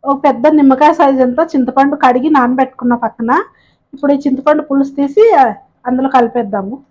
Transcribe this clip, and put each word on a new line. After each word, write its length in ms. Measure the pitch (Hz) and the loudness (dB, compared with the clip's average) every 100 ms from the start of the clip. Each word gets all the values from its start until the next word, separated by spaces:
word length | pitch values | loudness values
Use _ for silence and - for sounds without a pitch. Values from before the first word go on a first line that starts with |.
| 277 | -2
ఒక 180 | 277 | 0
పెద్ద 240 | 285 233 240 | 0 2 2
నిమ్మకాయ 460 | 302 277 262 302 | 4 4 4 2
సైజు 280 | 320 285 269 | 2 2 2
అంతా 220 | 254 247 | 0 0
చింతపండు 520 | 330 277 247 262 277 285 | -2 -2 -2 0 0 0
కడిగి 340 | 262 247 277 | 0 0 0
నానబెట్టుకున్న 680 | 302 247 254 254 _ 247 240 | 0 0 0 -4 _ -4 -2
పక్కన, 480 | 233 - 226 285 440 _ _ _ _ | -4 -6 -4 -2 -4 _ _ _ _
ఇప్పుడు 200 | 269 285 | -8 -2
ఈ 20 | 285 | -2
చింతపండు 460 | 285 269 294 302 | -2 -4 0 0
పులుసు 300 | 302 277 277 | 0 -2 -2
తీసి, 420 | 277 277 277 453 | -4 -4 2 4
ఆ, 200 | 349 254 202 _ _ 247 | 4 2 -2 _ _ -6
అందులో 240 | 254 269 | -4 0
కలిపేద్దాము. 760 | 269 233 247 208 202 196 269 _ | 0 0 -2 -6 -6 -8 -12 _